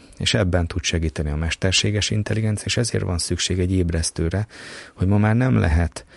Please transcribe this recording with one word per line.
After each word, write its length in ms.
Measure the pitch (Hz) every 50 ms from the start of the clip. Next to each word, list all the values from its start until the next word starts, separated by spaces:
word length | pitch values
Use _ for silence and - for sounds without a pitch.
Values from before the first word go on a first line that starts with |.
| - - -
és 160 | - - - -
ebben 340 | 117 101 90 87 87 85
tud 160 | 82 - 87 -
segíteni 460 | - - 82 80 80 - - 76 76
a 60 | 73
mesterséges 720 | 76 80 80 - - - 92 90 - - 107 104 104 - -
intelligencia, 560 | 110 107 104 - 104 110 110 107 107 - -
és 120 | - -
ezért 260 | 123 120 - - 101 98
van 140 | 92 87
szükség 420 | 85 - - 90 - - - 95 92
egy 120 | 90 92
ébresztőre, 760 | 95 92 87 85 85 82 82 - - - 82 82 - 98 110 - - - - - - - - - -
hogy 140 | - 90
ma 100 | 95 101
már 180 | 101 107 107 110
nem 220 | 120 127 131 120
lehet 480 | 107 95 82 76 85 85 - - - - - -